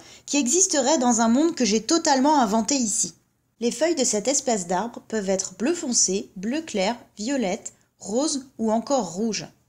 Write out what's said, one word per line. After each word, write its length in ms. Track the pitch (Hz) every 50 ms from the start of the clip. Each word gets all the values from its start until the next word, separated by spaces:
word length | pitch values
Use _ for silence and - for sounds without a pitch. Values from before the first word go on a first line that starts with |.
| - - - - _
qui 120 | - - 285
existerait 640 | 277 240 294 349 381 370 - 294 247 254 311 320
dans 200 | 247 247 240 214
un 80 | 233 226
monde 260 | 233 262 311 339 330
que 120 | - 254
j'ai 160 | 214 202 226
totalement 580 | 214 - 320 339 330 311 277 262 254 294 311 285
inventé 360 | 247 202 202 226 220 226 285
ici. 380 | 269 247 208 - - - - - _ _ _ _ _ _ _ _ _
Les 120 | 220 240
feuilles 240 | - - 302 339 330
de 100 | 311 254
cette 240 | - - 214 196 240
espèce 360 | 285 277 - 262 233 208 180
d'arbre 360 | 170 185 175 208 240 - 254 - _
peuvent 200 | - 220 196 185
être 260 | 196 185 - - 185 -
bleu 160 | 214 277 349
foncé, 560 | 339 - 269 233 - - - 185 196 - - _ 190
bleu 240 | 180 220 254 311
clair, 340 | 320 - - 208 185 202 240 240 - _ _ -
violette, 560 | 208 233 285 269 226 185 185 - - - - _ _ _ _ _
rose 460 | - 190 202 240 294 320 302 269 269 - _ -
ou 140 | 226 220
encore 400 | 214 233 226 - 285 262 214 170
rouge. 360 | 165 185 220 226 202 185 156 - _ _ _